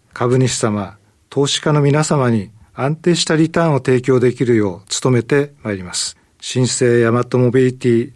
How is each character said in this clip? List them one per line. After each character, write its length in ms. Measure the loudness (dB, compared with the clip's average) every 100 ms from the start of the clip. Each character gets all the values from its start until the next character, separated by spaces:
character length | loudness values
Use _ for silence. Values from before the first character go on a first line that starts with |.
| _
株 260 | -4 0 2
主 140 | 0 0
様、 400 | -2 -2 -6 -14 _ _ -8
投 160 | -2 -2
資 140 | -2
家 120 | 0
の 80 | 2
皆 240 | 2 2 0
様 240 | 0 0
に 220 | 0 -4 -14 _
安 220 | -6 -4 -2
定 200 | -2 0
し 100 | 0
た 100 | 0
リ 140 | 0
タ 180 | 0 0
ー 40 |
ン 20 |
を 60 | 0
提 220 | 0 0
供 200 | 2 2
で 120 | 2
き 120 | 0 0
る 100 | 0
よ 260 | 0 -6 -10
う 160 | -4
努 80 | 0
め 120 | 0
て 280 | 0 -2 -2 _
ま 120 | -8
い 40 | -8
り 60 |
ま 100 | -8
す。 220 | -8 -10 -12 _ _
新 280 | -6 -2 -2
生 340 | 0 2 2
ヤ 100 | 2
マ 140 | 0 0
ト 120 | 0
モ 140 | 2
ビ 140 | 2 2
リ 80 |
テ 160 | 0 0
ィ 220 | 0 -2